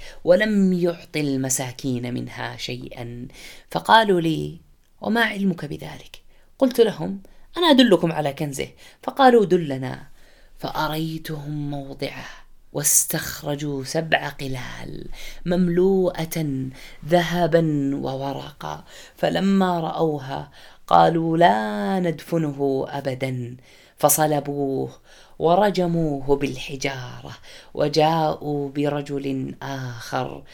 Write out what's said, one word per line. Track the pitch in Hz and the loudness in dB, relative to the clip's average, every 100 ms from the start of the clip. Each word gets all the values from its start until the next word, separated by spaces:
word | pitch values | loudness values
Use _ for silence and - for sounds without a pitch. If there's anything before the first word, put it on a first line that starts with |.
| - - | -14 -2
ولم | 160 185 214 202 190 | 4 4 6 4 4
يعط | 180 175 170 - 151 | 4 0 -2 -6 -2
المساكين | 147 135 131 131 127 - 135 120 123 | 0 0 0 -2 -4 -6 -4 -2 -4
منها | 123 120 123 120 120 | -6 -6 -8 -10 -8
شيئا". | - 123 135 - 120 120 123 - - - - | -10 -10 -12 -12 -12 -12 -14 -16 -20 -20 -8
فقالوا | 160 - 220 208 175 | -4 6 6 6 4
لي: | 165 151 151 170 - _ _ _ | 2 -2 -4 -10 -20 _ _ _
"وما | 208 233 | -2 0
علمك | 220 202 196 170 147 | 0 2 0 0 -6
بذلك؟" | 151 151 - - - - - - - | -10 -12 -14 -18 -20 -20 -20 -20 0
قلت | 262 240 | 2 4
لهم: | 220 151 180 196 - - - 339 | 2 2 -8 -8 -14 -20 -12 0
"أنا | 349 | 6
أدلكم | 262 233 170 165 | 8 8 6 4
على | 160 143 | 0 -4
كنزه". | 139 147 135 135 - - - | -4 -6 -6 -10 -12 -20 -12
فقالوا: | 262 - 262 233 175 | -6 4 8 8 6
"دلنا". | 180 147 131 131 131 - - - - - - | 2 2 -4 -6 -8 -12 -20 -20 -20 -20 -12
فأريتهم | - 156 151 156 160 160 160 151 143 151 143 | -6 -4 -2 -2 -4 -6 -8 -10 -8 -6 -6
موضعه، | 143 135 - - 156 - - - - - | -8 -10 -8 -8 -8 -14 -18 -20 -20 -10
واستخرجوا | 147 147 - - 156 135 - 151 143 147 139 | -4 2 2 2 -4 -6 -8 -6 -4 -4 -6
سبع | 131 160 160 147 147 | -4 -4 0 0 0
قلال | 139 135 131 123 - - - - - - - 170 | -8 -6 -6 -8 -10 -12 -10 -10 -10 -12 -8 0
مملوءة | 180 175 175 190 190 180 - 160 165 151 135 131 - - - 151 | 2 4 4 4 4 2 -2 -4 -4 -2 -4 -6 -10 -18 -14 2
ذهبا | 175 165 170 170 165 160 147 139 139 | 2 2 0 4 4 4 2 0 -2
وورقا، | 131 135 139 135 143 - 156 151 - - - - | -4 -4 -6 -6 -10 -10 -10 -10 -12 -20 -20 -4
فلما | 165 170 196 196 185 170 | 0 2 4 4 2 0
رأوها | 160 165 160 147 135 147 147 - - - - | -2 0 0 -2 -6 -10 -10 -18 -20 -20 4
قالوا: | 170 165 165 165 165 | 6 6 4 0 6
"لا | 175 214 214 208 202 190 | 6 6 -2 -2 -2 0
ندفنه | 175 147 - 170 151 139 139 135 - | 0 -4 -4 -2 -2 0 0 0 -2
أبدا". | 139 135 131 131 127 120 127 - - _ - | -4 -6 -4 -4 -4 -8 -12 -20 -20 _ 0
فصلبوه | 147 160 151 147 143 143 135 135 131 - - - - - | 2 2 2 0 -2 -4 -4 -4 -6 -10 -20 -20 -20 -2
ورجموه | 160 185 208 180 175 170 160 139 135 139 | 2 4 4 2 0 0 0 -2 0 0
بالحجارة، | 135 131 - 135 139 135 123 123 139 - - - - | 0 -6 -10 -6 -6 -6 -10 -14 -16 -18 -20 -20 -12
وجاءوا | - 147 151 156 165 156 - 147 147 139 | -4 0 4 4 4 0 -2 -4 -4 -4
برجل | 143 143 147 143 139 139 135 139 139 | -2 -2 -2 -4 -6 -4 -4 -6 -10
آخر | 135 135 127 117 - 131 131 139 - | -10 -8 -8 -10 -6 -6 -6 -10 -18